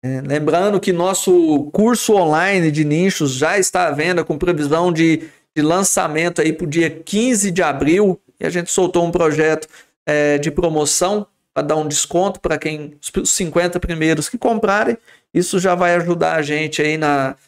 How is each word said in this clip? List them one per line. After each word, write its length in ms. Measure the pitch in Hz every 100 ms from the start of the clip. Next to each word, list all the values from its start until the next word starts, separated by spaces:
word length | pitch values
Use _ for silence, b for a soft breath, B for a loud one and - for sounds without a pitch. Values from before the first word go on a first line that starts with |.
É, 180 | 131 131
lembrando 580 | 143 151 151 160 202 202
que 140 | -
nosso 760 | 175 180 185 - 180 160 147 147
curso 440 | - 220 240 - 208
online 560 | 165 156 185 196 165
de 140 | 147 151
nichos 480 | 151 190 - 147
já 240 | 131 156 202
está 300 | 190 185 175
à 40 |
venda, 320 | 143 160 175
com 140 | 156 156
previsão 560 | 175 165 147 160 180
de, 360 | 160 165 156 B B B -
de 60 |
lançamento 800 | 151 175 196 - 170 151 170 170
aí 120 | 156
pro 120 | 156 165
dia 240 | 160 165
quinze 640 | 151 - 202 247 233 196
de 100 | 175
abril, 580 | 165 139 143 180 208 175 _ _
e 60 | 160
a 40 |
gente 220 | 175 170
soltou 340 | - 180 170 170
um 60 |
projeto, 560 | 180 165 147 156 156 - B B B -
é, 320 | 151 147 147
de 120 | 151
promoção 800 | 156 175 156 147 - 180 208 202 _ _
pra 80 | -
dar 140 | 143 156
um 120 | 151
desconto 520 | 143 - 170 190 196
pra 180 | 170 151
quem, 400 | 160 151 147 - - -
os 120 | -
cinquenta 480 | - 175 170 175 175
primeiros 520 | - 165 156 156 147
que 80 | 240
comprarem. 600 | 247 220 202 202 240 233 b b b
Isso 260 | 160 180 180
já 160 | 185 180
vai 200 | 175 175
ajudar 400 | 170 165 160 160
a 60 |
gente 400 | 147 151 156 151
aí 160 | 151 156
na, 380 | 151 143 131 -